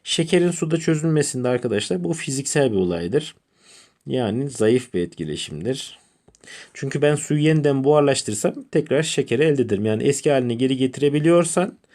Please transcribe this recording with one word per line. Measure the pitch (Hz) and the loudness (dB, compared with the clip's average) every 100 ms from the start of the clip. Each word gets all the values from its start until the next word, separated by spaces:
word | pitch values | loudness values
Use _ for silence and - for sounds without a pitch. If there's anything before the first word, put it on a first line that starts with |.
Şekerin | - - 165 180 175 | -8 -4 0 2 2
suda | 175 160 165 | -2 -2 -2
çözülmesinde | 160 156 160 151 143 127 123 | 0 0 2 0 0 -2 -2
arkadaşlar | 123 123 202 - 180 | 0 0 -2 -2 -4
bu | 175 | -2
fiziksel | 165 - 135 143 151 135 | -4 -4 -6 -2 0 2
bir | 101 | 2
olaydır. | 90 85 87 139 156 - _ _ _ - _ _ - | 0 -2 -2 -2 -4 -18 _ _ _ -20 _ _ -6
Yani | 131 113 117 139 | -4 -2 -2 -4
zayıf | 123 110 120 - | 0 2 2 0
bir | 92 | -4
etkileşimdir. | 85 - 78 71 - 76 98 135 - - _ _ _ _ - - - | -4 -6 -8 -8 -8 -8 -6 -6 -10 -18 _ _ _ _ -20 -20 -20
Çünkü | - 139 143 | -10 -8 0
ben | 147 151 | 2 2
suyu | - 151 | 0 2
yeniden | 151 160 143 139 | 4 4 4 2
buharlaştırsam | 135 151 143 131 - 104 175 285 - | 4 4 4 2 -2 -2 -4 -4 -4
tekrar | 165 - 135 | -4 0 0
şekeri | 156 - - 120 | 0 -2 -2 2
elde | 160 139 | 2 2
ederim. | 113 101 107 | 0 0 0
Yani | 110 | 0
eski | 135 139 156 | 0 0 2
haline | 135 123 | 0 0
geri | 117 131 131 | 0 0 2
getirebiliyorsan | 131 127 143 147 160 170 170 - 180 - _ | -2 2 0 2 4 4 4 0 -2 -6 _